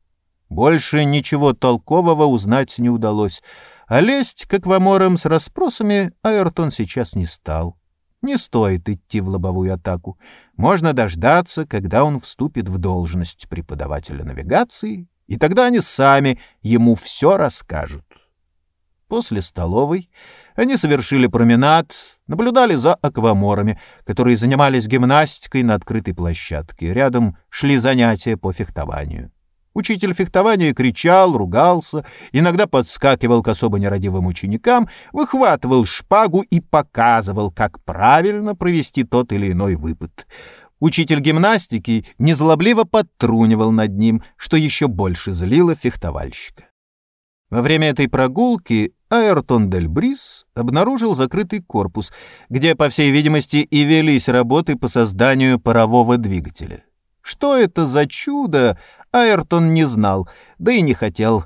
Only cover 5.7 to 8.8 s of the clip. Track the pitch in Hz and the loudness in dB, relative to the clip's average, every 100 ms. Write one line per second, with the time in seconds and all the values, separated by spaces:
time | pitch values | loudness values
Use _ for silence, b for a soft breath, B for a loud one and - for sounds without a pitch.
5.7 | - 208 202 180 - 220 214 175 175 156 | -2 -2 -2 -2 -4 -2 0 0 -2 -4
6.7 | - 104 131 113 - 82 - - 80 85 | -4 -6 -6 -6 -6 -8 -8 -6 -6 -6
7.7 | - _ _ _ _ 269 269 - - 104 | -10 _ _ _ _ -4 -4 -2 -2 0
8.7 | 92 | -2